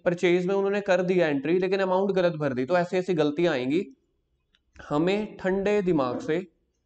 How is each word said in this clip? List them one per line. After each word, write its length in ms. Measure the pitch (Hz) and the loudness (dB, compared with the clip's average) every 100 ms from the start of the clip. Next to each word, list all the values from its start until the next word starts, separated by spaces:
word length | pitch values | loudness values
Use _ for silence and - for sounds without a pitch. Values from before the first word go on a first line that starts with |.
purchase 420 | 180 170 180 175 175 | -2 0 2 2 2
में 80 | |
उन्होंने 260 | 196 196 202 | 0 0 0
कर 220 | 202 180 | 2 2
दिया 260 | 180 180 160 | 2 2 2
entry 300 | 143 160 180 | 0 0 0
लेकिन 220 | 185 196 | 0 0
amount 300 | 190 185 196 | 0 0 0
गलत 220 | 185 175 | 2 0
भर 220 | 156 147 | 0 -4
दी, 100 | 123 | -2
तो 120 | 131 175 | 0 0
ऐसी 200 | 175 185 | 0 -2
ऐसी 180 | 185 | 0
गलतियां 400 | 170 151 147 175 | 0 0 2 0
आएंगी। 300 | 139 127 165 202 - _ _ _ _ _ _ _ - - | 0 0 -2 -4 -10 _ _ _ _ _ _ _ -18 -4
हमें 480 | 147 170 208 208 - | 0 0 0 -4 -6
ठंडे 460 | 185 190 196 208 | -2 0 0 0
दिमाग 380 | 185 160 127 120 | 2 0 0 -4
से 260 | - 165 190 _ _ _ | -4 -4 -4 _ _ _